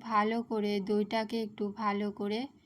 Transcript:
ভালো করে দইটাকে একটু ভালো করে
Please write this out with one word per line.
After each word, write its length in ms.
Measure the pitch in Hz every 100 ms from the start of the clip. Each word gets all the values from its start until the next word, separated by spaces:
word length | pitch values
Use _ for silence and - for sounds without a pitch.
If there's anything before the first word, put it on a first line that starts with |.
ভালো 360 | 233 214 214 233
করে 300 | 226 220 208 208
দইটাকে 560 | 190 208 202 226 214 226
একটু 240 | 214 214 208
ভালো 360 | 208 214 202 208
করে 280 | 202 202 214 269 -